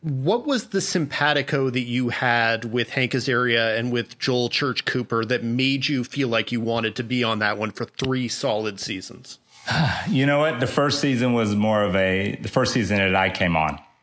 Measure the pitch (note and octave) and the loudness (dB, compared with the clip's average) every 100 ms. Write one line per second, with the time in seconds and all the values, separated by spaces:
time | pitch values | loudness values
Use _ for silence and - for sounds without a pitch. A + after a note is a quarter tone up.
0 | D#3+ C3+ C3+ A#3 C4+ C4 - G3 - F#3 | -4 -2 0 0 0 -2 0 -4 -2 -2
1 | C#3+ - D3 D3 C3+ D3 C3+ B2 A#2+ A#2+ | -2 0 2 2 0 0 0 0 -2 0
2 | B2 A2 B2+ A#2+ A2+ A2+ A2+ A#2 A#2 - | 0 0 2 2 2 0 -2 -2 -2 0
3 | B2+ C3 A#2 B2 B2 A#2 A2+ A2 A#2+ A#2+ | 0 0 0 0 2 2 2 0 0 -2
4 | A2+ - - B2 A#2+ - C#3+ A#2+ - C3+ | -4 -6 -2 0 0 -2 -2 -2 -4 -4
5 | A#2+ A#2 A2 B2 A#2 A#2+ C3 C#3 C#3+ C#3 | -2 -2 0 -2 0 0 0 0 -2 -2
6 | B2 C#3+ C3+ A2+ A2 A#2+ A2+ A#2 A2+ G#2+ | -4 -2 0 0 0 -2 0 0 -2 -4
7 | A#2 B2+ A#2 G#2+ G#2+ G#2 G#2+ - A#2 - | -4 0 0 0 0 0 -4 -6 -10 -4
8 | C3 C3 B2 - C#3 G#2+ G#2+ G2 - F#2+ | -2 -2 -2 -4 -2 0 -2 -6 -8 -8
9 | - - - - _ - - - D#3+ F#2 | -8 -16 -18 -20 _ -16 -4 0 0 0
10 | - G#3+ C#3 C#3+ D#3 C3+ B2 - C#3+ - | 0 2 4 4 2 0 -2 2 2 2
11 | D3 B2+ B2 A#2+ A2 G#2 A2 G#2+ G#2 F#2+ | 0 2 2 2 2 2 4 4 2 2
12 | F#2+ F#2 G2+ G#2 G#2 - B2 C3 G2 G2+ | 2 2 0 -4 -2 0 2 0 2 2
13 | G2 F#2+ F#2+ F#2 F#2 E2 D#2 C#2+ - _ | 4 4 2 2 2 2 0 -2 -12 _